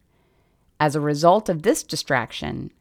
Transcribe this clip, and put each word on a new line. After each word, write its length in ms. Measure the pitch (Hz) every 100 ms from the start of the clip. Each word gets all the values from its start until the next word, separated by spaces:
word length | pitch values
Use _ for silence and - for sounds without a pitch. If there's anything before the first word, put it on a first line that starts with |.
| _ _ _ _ _ _ _ _
As 160 | 151 151
a 60 |
result 480 | 147 147 170 202 214
of 140 | 160
this 200 | 196 311
distraction, 880 | - 156 - 131 113 - - - - -